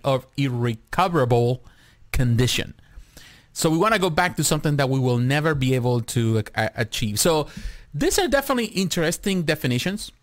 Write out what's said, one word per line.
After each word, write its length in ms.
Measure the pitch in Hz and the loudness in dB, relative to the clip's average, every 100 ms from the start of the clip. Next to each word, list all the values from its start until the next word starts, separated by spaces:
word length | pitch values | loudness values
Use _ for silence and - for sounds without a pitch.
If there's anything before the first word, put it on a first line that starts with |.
of 240 | 139 131 - - | -2 -2 -4 -4
irrecoverable 1300 | 139 120 120 113 - - 185 165 120 120 120 131 - - - - - | -2 0 -2 -4 -4 0 2 2 4 4 2 -2 -8 -20 -20 -20 -4
condition. 600 | - 123 117 123 - - - - - - - - - - | 0 2 2 2 0 -4 -12 -20 -20 -20 -20 -20 -20 -14
So 160 | - 160 | -2 2
we 80 | 165 | 4
wanna 200 | 214 214 | 2 2
go 120 | 185 | 0
back 260 | 156 180 117 | 0 -2 0
to 80 | |
something 320 | 151 151 151 143 | 0 0 0 0
that 140 | 131 | 0
we 100 | 135 | 2
will 200 | 127 120 | 2 2
never 360 | 123 147 156 143 | 2 2 0 0
be 180 | 131 | 0
able 280 | 127 123 120 | 2 2 0
to 420 | 113 120 113 110 - | -2 -2 0 0 -2
a-, 180 | - 110 - | -4 -4 -4
achieve. 420 | 107 - 107 104 | -6 -4 -4 0
So 300 | 175 156 143 - - - - | 2 0 -2 -8 -12 -12 -12
these 260 | 147 349 - | -4 -2 0
are 80 | 349 | 0
definitely 380 | 269 269 247 220 | 0 0 -2 -2
interesting 800 | 175 190 180 160 175 202 185 | -2 -2 0 -2 -2 -2 -2
definitions 680 | 160 151 127 123 180 202 - - | 0 -2 0 -2 -2 -6 -10 -18